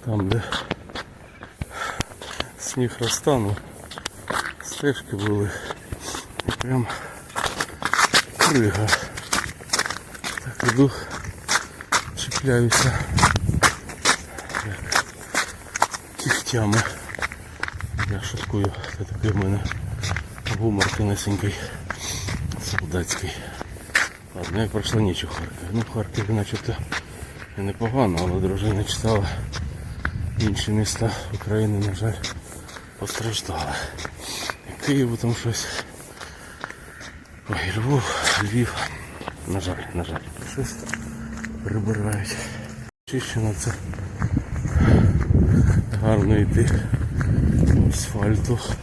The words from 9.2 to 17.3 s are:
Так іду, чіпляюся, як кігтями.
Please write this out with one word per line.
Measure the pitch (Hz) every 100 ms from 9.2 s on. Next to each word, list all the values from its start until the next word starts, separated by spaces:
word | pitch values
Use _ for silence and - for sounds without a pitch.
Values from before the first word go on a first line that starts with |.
| - - - - - - - - - - - -
Так | - - 120
іду, | 117 139 - - - - - - - - - - - - -
чіпляюся, | - - 135 120 120 - 131 98 - - - - - - - - - - - - - - - - 110
як | 95 - - - - - - - - - - - - - -
кігтями. | 139 - - 120 107 107 - - - - -